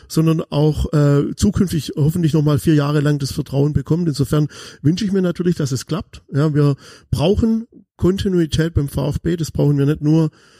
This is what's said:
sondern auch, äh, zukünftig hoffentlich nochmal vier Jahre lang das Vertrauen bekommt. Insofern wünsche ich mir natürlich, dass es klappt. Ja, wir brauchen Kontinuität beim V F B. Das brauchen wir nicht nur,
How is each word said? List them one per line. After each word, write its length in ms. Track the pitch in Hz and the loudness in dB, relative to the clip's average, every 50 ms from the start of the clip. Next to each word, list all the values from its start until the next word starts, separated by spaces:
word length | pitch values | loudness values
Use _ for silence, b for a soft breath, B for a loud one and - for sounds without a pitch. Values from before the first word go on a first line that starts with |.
| B B | B B
sondern 340 | - - 160 160 160 160 | -2 0 2 2 2 0
auch, 520 | 170 - - 147 151 156 151 - - - - | -2 -4 0 2 2 2 2 0 -2 0 2
äh, 420 | 151 147 143 143 143 147 - - | 2 4 4 4 2 2 0 -2
zukünftig 580 | - - 208 - - 208 170 - 160 - - - - | -2 -2 0 0 0 0 0 -2 -4 -6 -6 -4 -2
hoffentlich 340 | 147 147 156 180 170 156 | 0 0 0 0 0 2
nochmal 280 | 139 160 147 151 147 135 | 2 2 2 2 2 2
vier 160 | - - 156 | 2 2 2
Jahre 260 | 147 143 143 147 151 | 2 2 0 0 0
lang 180 | 139 147 151 143 | 2 2 0 0
das 140 | 139 131 - | -2 -6 -6
Vertrauen 400 | - 139 - - 135 139 151 147 | -8 -6 -4 -2 0 0 0 0
bekommt. 340 | 143 135 - 151 170 180 165 | -2 -2 0 -2 0 0 -2
Insofern 400 | 139 - 139 - - 151 151 143 B B B B B B | -2 -2 -2 0 0 0 0 -2 B B B B B B
wünsche 220 | - 135 175 185 226 | 0 0 0 0 0
ich 80 | 196 | -2
mir 100 | 190 196 | 0 0
natürlich, 340 | 185 180 170 - 180 180 170 | 0 0 -2 -2 -2 -2 -2
dass 180 | - 160 127 135 | -2 -2 -4 -4
es 120 | 123 - | -6 -6
klappt. 380 | - 156 160 233 - - - - _ | -6 -8 -8 -8 -10 -16 -20 -14 _
Ja, 220 | - 135 147 160 147 | -2 0 0 2 2
wir 240 | 147 147 143 143 B B B B B B B | 2 2 2 2 B B B B B B B
brauchen 540 | - - 143 170 208 190 - 226 226 226 226 - - - - _ _ - | -4 0 0 2 2 2 2 0 0 -2 -4 -8 -14 -20 -20 _ _ -2
Kontinuität 760 | - 170 190 202 - 208 185 175 165 156 - - 156 165 165 | 0 0 0 0 -2 0 0 0 0 0 0 -2 -2 0 0
beim 140 | - 143 143 | -2 -2 -2
V 220 | - 139 139 147 | -4 -4 -4 -4
F 100 | 143 - | -4 -4
B. 160 | - 160 175 | -4 -4 -4
Das 160 | 175 160 - | -4 -4 -4
brauchen 260 | - - 147 143 147 139 | -2 0 2 2 2 2
wir 80 | 139 | 2
nicht 160 | 139 151 - | 0 0 0
nur, 280 | 143 147 156 165 160 156 b b b b b b | 0 2 2 4 2 0 b b b b b b